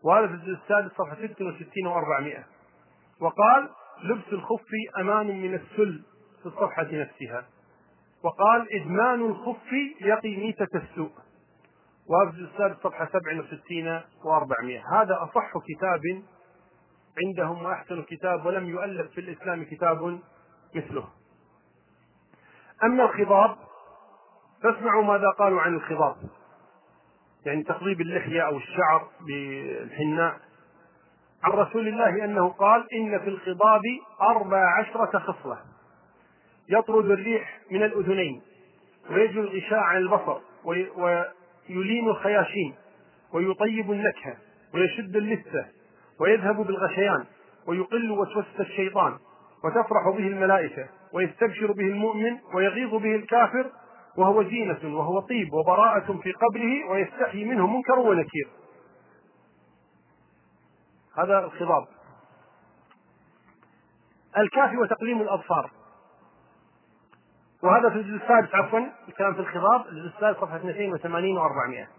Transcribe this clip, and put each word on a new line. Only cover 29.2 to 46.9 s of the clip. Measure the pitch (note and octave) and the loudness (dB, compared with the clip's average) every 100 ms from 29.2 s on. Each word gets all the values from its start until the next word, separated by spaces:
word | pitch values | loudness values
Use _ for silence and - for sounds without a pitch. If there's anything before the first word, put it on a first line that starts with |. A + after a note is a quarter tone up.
بالحناء. | E3 C#3+ C#3 C3+ C#3 B2 A#2 - D3+ D#3 E3 - - _ _ _ _ _ _ _ _ _ | -12 -10 -8 -10 -8 -10 -10 -4 -2 0 0 -2 -16 _ _ _ _ _ _ _ _ _
عن | E3 | 0
رسول | G3+ G3 A3+ G#3+ | 2 2 0 -4
الله | G#3+ A3+ F3+ G#3 | 2 2 2 -2
أنه | G#3 F3+ | 0 0
قال: | - G3+ A#3 A#3 | 2 6 6 4
"إن | A#3 A3 G3+ | -4 -2 -2
في | G3 | -4
الخضاب | F#3+ F#3 F3+ G#3+ A3 G#3+ B3+ - - | -6 -8 2 6 6 2 -8 -12 0
أربع | G3+ A#3 F#3+ F#3+ F3+ F3+ | 2 2 2 4 4 4
عشرة | A3 A3+ A3 G3 | 0 -2 0 0
خصلة"، | - F3 C3+ A#2 - - _ _ _ _ _ _ _ _ - | -4 -8 -8 -12 -14 -20 _ _ _ _ _ _ _ _ 2
يطرد | G#3 A3+ A3 G3+ | 2 4 2 4
الريح | G3 G3+ A3+ - - - | 2 2 -4 -4 -16 -4
من | F#3+ | 0
الأذنين، | G#3+ G#3 F3+ F#3+ E3+ B2 - _ _ _ _ _ - | 2 0 0 0 -2 -6 -16 _ _ _ _ _ -4
ويجلو | F3+ A3 G3 | 2 2 2
الغشاء | G3+ F#3+ - G#3+ | -4 -6 -2 0
عن | F3+ F#3 | 2 2
البصر، | F#3 G#3 - C#3 - - | 2 2 0 -6 -8 -14
وي-، | E3 F3 F#3+ | -4 -4 -4
ويلين | - F3 F3 F3+ - _ _ - F#3 F#3+ A#3 A3+ | -2 0 0 -2 -10 _ _ -8 -4 -2 0 0
الخياشيم، | G3+ G3 G#3 F3 G3+ D3+ C3 - _ _ _ _ | 0 2 2 2 -2 -4 -6 -20 _ _ _ _
ويطيب | E3 F#3 F#3 G#3+ A3 G3 | -2 -2 0 0 -2 -4
النكهة، | G3+ G#3 - C#3 A#2+ _ _ _ | -2 -2 -4 -14 -16 _ _ _
ويشد | D#3 F3+ - G3 G3+ | 0 0 -2 -4 -2
اللثة، | G#3+ A3+ - D3+ - _ _ _ _ _ | -2 -4 -4 -8 -8 _ _ _ _ _
ويذهب | E3 A3 F#3+ G#3 | 2 4 2 0
بالغشيان، | G3+ G3 F#3 | -2 -2 -2